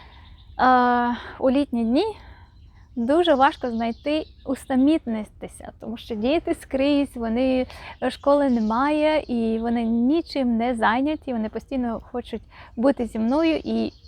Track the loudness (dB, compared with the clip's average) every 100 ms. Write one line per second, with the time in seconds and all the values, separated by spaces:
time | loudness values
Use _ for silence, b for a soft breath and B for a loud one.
0 | B B B B B 0 4 4 4 2
1 | 0 -4 B -2 0 2 0 -2 0 0
2 | 0 -4 b b b b b b b -4
3 | 2 4 4 4 4 2 -4 -4 -4 -4
4 | -4 -4 -6 -10 -8 -8 -2 2 4 2
5 | 0 -6 -8 -14 -16 -16 -18 -14 -12 -12
6 | -8 -2 0 0 0 -6 -4 -2 2 2
7 | 0 -4 -4 0 2 0 -2 B B -6
8 | -6 -2 2 4 4 2 0 0 0 2
9 | 2 0 -2 -2 0 -2 -2 -2 0 2
10 | 2 0 -2 -2 0 0 0 0 0 2
11 | 0 -2 -4 -4 -4 -8 -6 -4 -4 -6
12 | -8 -10 -10 -12 -12 B B 0 2 2
13 | -2 -2 0 2 2 0 -2 -2 -4 -8